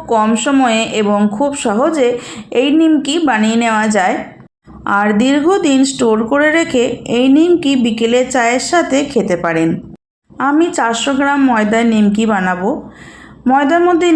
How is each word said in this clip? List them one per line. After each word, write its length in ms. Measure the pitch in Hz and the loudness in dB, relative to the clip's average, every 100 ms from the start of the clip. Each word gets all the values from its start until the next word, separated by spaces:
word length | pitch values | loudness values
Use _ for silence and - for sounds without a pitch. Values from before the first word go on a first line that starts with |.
| - | -2
কম 180 | 226 214 226 294 | 0 0 0 0
সময়ে 360 | 269 247 220 220 214 | 0 2 0 -2 -2
এবং 200 | 202 208 208 208 | 0 0 0 0
খুব 140 | 285 277 247 | -4 -2 -4
সহজে 440 | 208 302 320 240 240 - - - 233 | 0 0 0 0 -2 -8 -16 -4 -2
এই 80 | 277 311 | 2 2
নিমকি 360 | 320 311 269 311 311 | 4 2 0 -2 0
বানিয়ে 280 | 220 220 226 | 2 2 2
নেওয়া 220 | 233 220 214 208 | 0 0 0 0
যায়, 200 | 185 269 - - - _ - - 214 202 | 0 -2 -8 -18 -20 _ -20 -14 -4 -2
আর 100 | 208 208 | 0 2
দীর্ঘদিন 580 | 254 285 302 392 349 269 262 | 2 2 2 0 2 2 0
স্টোর 260 | - 233 220 226 | 0 0 0 0
করে 180 | 285 302 311 | 0 2 0
রেখে 260 | 330 262 254 - - 240 | 0 0 -2 -4 -4 0
এই 80 | 262 277 | 2 4
নিমকি 360 | 339 339 277 269 | 4 2 0 0
বিকেলে 380 | 233 220 226 247 254 | -2 -2 0 0 0
চায়ের 300 | 254 233 247 - | 0 0 -2 -2
সাথে 260 | 349 - 269 285 | -2 0 -2 -2
খেতে 240 | 233 208 175 | -2 -2 -2
পারেন। 260 | 170 160 165 170 - - _ _ _ | -2 -2 -2 -4 -8 -20 _ _ _
আমি 340 | - 262 294 339 - | -6 -2 0 0 0
চারশো 340 | 226 226 277 269 | -2 -2 -2 -2
গ্রাম 200 | 277 285 269 | 0 0 0
ময়দার 360 | 226 214 226 233 | 0 0 0 2
নিমকি 300 | 220 208 208 220 | 2 2 2 0
বানাবো। 360 | 202 185 180 190 294 - - - - - - - | 0 -2 -2 -4 -6 -10 -20 -20 -20 -20 -6 0
ময়দার 320 | 269 285 339 349 | 2 2 2 2
মধ্যে 220 | 349 349 | 2 2